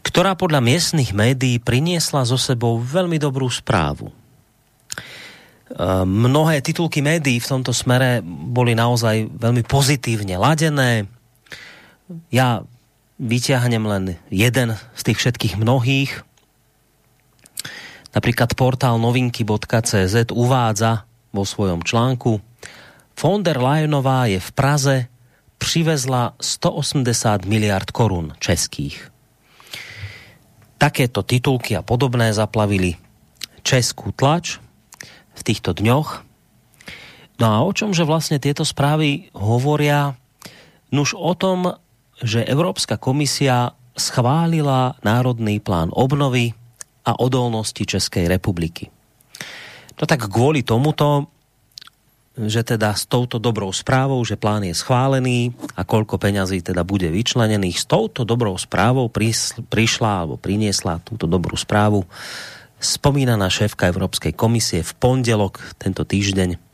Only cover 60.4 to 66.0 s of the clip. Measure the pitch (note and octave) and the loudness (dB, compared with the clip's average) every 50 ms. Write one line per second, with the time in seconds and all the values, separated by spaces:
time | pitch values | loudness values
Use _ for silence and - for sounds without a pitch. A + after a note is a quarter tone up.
60.4 | - - G2 G#2 A2 G#2 G2 - - F#2+ E2 E2+ - - - - - E2+ - F#3+ | -4 -2 -2 0 0 0 -2 -2 -2 -2 -4 -4 -6 -10 -8 -4 -2 0 0 0
61.4 | E3 - - - - - - G#2 G#2 G#2+ G#2 G2+ F#2 - - - - - - - | 0 -2 -4 -6 -4 0 2 2 4 4 2 2 0 -4 -10 -16 -16 -14 -14 -14
62.4 | - - - - - - _ _ - - - - - C#3+ C#3 C#3+ C3+ B2 A#2 G#2+ | -14 -16 -18 -20 -20 -20 _ _ -4 -4 -4 0 0 2 2 2 2 2 2 2
63.4 | G2 F#2 - - G#2+ G#2 - - - F2+ F2 F#2 F#2 F#2 - - - E2+ E2 - | 2 0 0 0 0 -2 0 0 0 0 0 0 -2 -2 -4 -4 -4 -4 -2 0
64.4 | - A2+ A#2 A#2 A2 - - F2 - - - _ - B2 B2+ C3 B2+ A#2 A2+ G#2+ | 0 2 2 2 0 0 -2 -4 -4 -4 -6 _ 2 2 2 2 2 2 2 2
65.4 | G#2 F#2+ - - - - - _ - F#2+ F#2 - | 0 0 -2 -8 -18 -18 -18 _ -4 -4 -2 -2